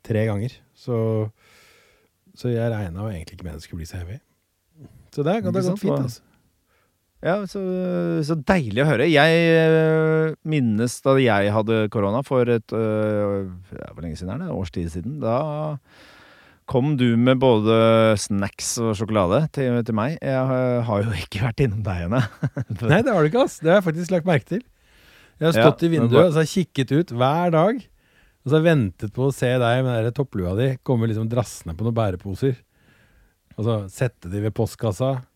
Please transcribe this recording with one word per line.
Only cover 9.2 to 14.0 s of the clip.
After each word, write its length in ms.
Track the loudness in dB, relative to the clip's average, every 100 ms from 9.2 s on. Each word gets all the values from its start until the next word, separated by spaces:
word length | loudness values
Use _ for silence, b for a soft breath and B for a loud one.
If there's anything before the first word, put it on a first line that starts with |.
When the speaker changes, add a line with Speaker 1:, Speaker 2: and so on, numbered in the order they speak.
| 6 4 4
Speaker 2:
eh, 800 | 6 6 4 4 2 2 2 0 -4
minnes 540 | -2 0 2 2 0 0
da 80 | 2
jeg 380 | 4 4 4 2
hadde 220 | 2 2 0 0
korona 300 | 0 0 -2
for 240 | 0 0 2
et, 220 | 0 -2
eh, 680 | -2 0 0 0 0 -2 -4 -6 -12 -16 -16
ja, 140 | -16
hvor 100 | -12